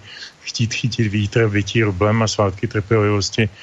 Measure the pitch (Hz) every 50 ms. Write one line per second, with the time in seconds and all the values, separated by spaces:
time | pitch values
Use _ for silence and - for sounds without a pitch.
0 | - - - - - - - - - - - - 113 113 - - - 120 - -
1 | 113 104 98 107 104 101 - 120 113 107 101 104 98 - - 120 113 104 95 90
2 | 104 104 107 113 110 104 - - 104 98 95 - - 107 - 107 98 - 113 110
3 | 104 104 104 101 98 - - - 110 104 - -